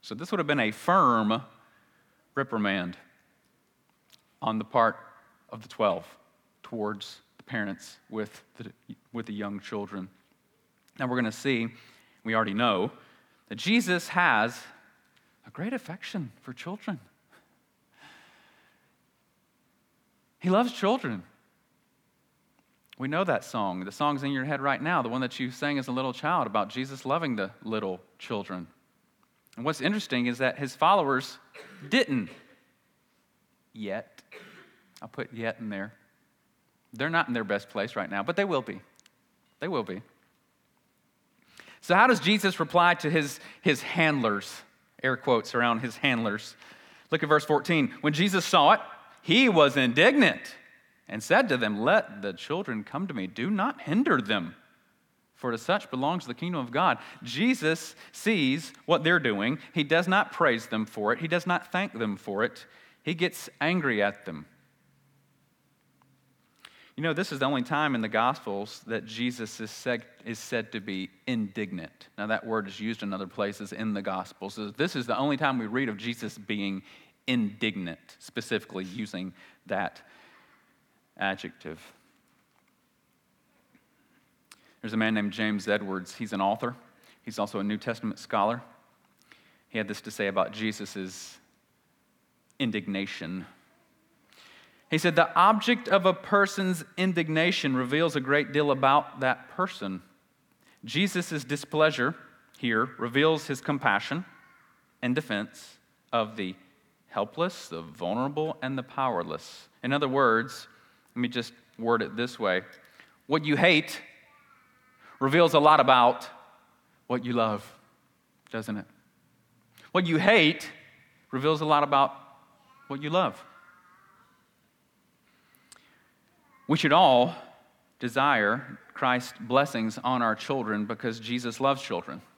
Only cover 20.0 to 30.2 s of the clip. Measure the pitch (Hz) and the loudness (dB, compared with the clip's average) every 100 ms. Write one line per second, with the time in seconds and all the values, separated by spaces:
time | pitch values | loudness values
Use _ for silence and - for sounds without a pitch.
20 | _ _ _ _ 175 190 247 240 196 254 | _ _ _ _ 2 4 2 0 0 0
21 | 151 107 87 _ _ _ _ _ _ _ | 0 -6 -10 _ _ _ _ _ _ _
22 | _ _ _ _ _ _ _ _ _ - | _ _ _ _ _ _ _ _ _ -10
23 | 135 156 190 123 - 120 101 92 92 - | -4 -2 0 0 -2 -4 -2 -4 -8 -2
24 | 147 143 139 139 131 139 139 135 151 175 | -2 0 -4 -4 -4 -2 0 -2 0 0
25 | 120 123 127 - 127 123 147 143 127 127 | 0 -2 -4 -4 -8 -4 -4 -2 -4 -4
26 | 131 120 151 175 117 107 101 123 131 135 | -4 -4 -2 0 0 -2 -2 -4 -8 -8
27 | 131 151 160 113 98 - 110 110 101 92 | -2 -2 0 -2 -4 -6 -6 -4 -4 -6
28 | - _ - 107 98 90 85 _ _ _ | -12 _ -8 -8 -6 -10 -12 _ _ _
29 | _ _ _ _ _ - 127 156 151 208 | _ _ _ _ _ -8 -6 -2 0 -2
30 | - 127 | -2 -2